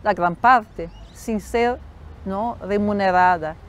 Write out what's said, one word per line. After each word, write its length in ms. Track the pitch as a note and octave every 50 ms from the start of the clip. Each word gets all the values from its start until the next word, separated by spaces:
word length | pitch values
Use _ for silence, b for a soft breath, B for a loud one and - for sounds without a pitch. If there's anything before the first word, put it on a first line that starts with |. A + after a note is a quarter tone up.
| -
la 100 | G#3+ G3
gran 220 | F3 F3 F3 E3+
parte, 540 | - - A#3+ C4 A#3+ G#3+ - - - E3 E3+ - - - - -
sin 260 | - - A#3+ A3 G#3
ser, 380 | - - - A#3 A#3+ A#3+ B3 A#3+ - - - - - - - - -
¿no? 320 | G3 F#3+ G3 A3+ A#3+ - -
remunerada. 920 | - F#3 G#3 G#3 G#3 G#3 G#3 G3+ G3 F#3+ F3+ F3+ F3+ F3+ F3+ E3+ D#3 D#3 E3 - -